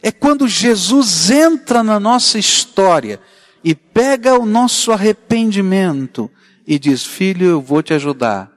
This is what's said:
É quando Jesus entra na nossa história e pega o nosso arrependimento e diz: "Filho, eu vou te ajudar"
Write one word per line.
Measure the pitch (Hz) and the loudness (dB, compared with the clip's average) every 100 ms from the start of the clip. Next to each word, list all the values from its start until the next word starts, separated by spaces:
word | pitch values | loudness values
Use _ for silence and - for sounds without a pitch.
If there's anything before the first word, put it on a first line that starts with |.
É | 214 | -4
quando | - 285 285 262 | -2 0 0 0
Jesus | 190 233 214 175 269 240 - 170 | 0 0 0 2 2 2 0 2
entra | 277 320 320 - 240 | 4 4 2 0 0
na | 220 214 | 2 0
nossa | 202 247 - 220 | 2 0 0 -2
história | 196 - - - 190 165 110 104 _ _ _ _ | 0 -2 -2 0 2 2 -2 -12 _ _ _ _
e | 165 156 | -4 -4
pega | _ 220 262 262 240 254 | _ -2 0 0 2 2
o | 226 | 2
nosso | 220 247 - - | 0 0 -2 -2
arrependimento | 214 208 208 _ 226 226 202 190 190 185 139 131 - 107 _ _ _ - | 0 0 -2 _ -2 0 0 0 0 0 -4 -8 -8 -10 _ _ _ -4
e | 151 | -2
diz: | 139 131 - | 0 -2 -4
"Filho, | - 190 180 180 | -4 -4 0 0
eu | 165 | 0
vou | 131 147 | 0 -2
te | 156 | 0
ajudar" | 156 143 135 120 101 95 | -2 -2 -4 -2 -4 -8